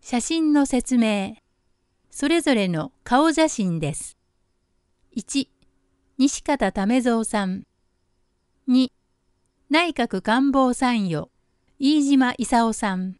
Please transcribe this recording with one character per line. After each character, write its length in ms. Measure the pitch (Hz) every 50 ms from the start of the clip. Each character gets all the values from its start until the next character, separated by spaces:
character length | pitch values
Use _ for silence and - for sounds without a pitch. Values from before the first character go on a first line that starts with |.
写 200 | _ - - 240
真 320 | - - 330 330 320 311 294
の 140 | 294 277
説 320 | - - 247 233 - 262 247
明。 380 | 233 220 214 202 190 196 220 _ _ _ _ _ _ _ _ _ _ _ _ _ _ _
そ 180 | _ - - 285
れ 120 | 330 339
ぞ 140 | - - 269
れ 140 | 226 202 185
の 240 | 175 160 156 - _ _ _
顔 280 | - 233 254 302 330 311
写 160 | 320 320 311
真 300 | - - 208 185 170 165
で 160 | 156 143 135
す。 240 | - - - - _ _ _ _ _ _ _ _ _ _ _ _ _ _ _ _ _ _ _ _
一、 360 | 247 196 _ - 269 269 _ _ _ _ _ _ _ _ _ _ _ _ _ _ _
西 240 | 262 277 - - -
方 300 | - 294 269 - 190 -
為 300 | - 190 202 233 262 233
蔵 220 | 254 233 226 220
さ 220 | - - 214 202
ん。 160 | 185 185 196 - _ _ _ _ _ _ _ _ _ _ _ _ _ _ _ _ _ _ _ _
二、 260 | - 247 254 262 254 _ _ _ _ _ _ _ _ _ _ _ _ _ _ _ _
内 220 | 277 311 349 339 294
閣 280 | - 240 233 - 190
官 300 | - - 214 247 269 277
房 240 | 262 277 262 254 247
参 340 | - 269 247 240 226 202 185
与、 220 | 165 147 - - _ _ _ _ _ _ _ _ _ _
飯 240 | 285 269 302 311 285
島 320 | 277 285 269 262 247 247
勲 360 | - 247 - - 233 233 226 220
さ 240 | - - 208 185
ん。 200 | 185 185 190 185 _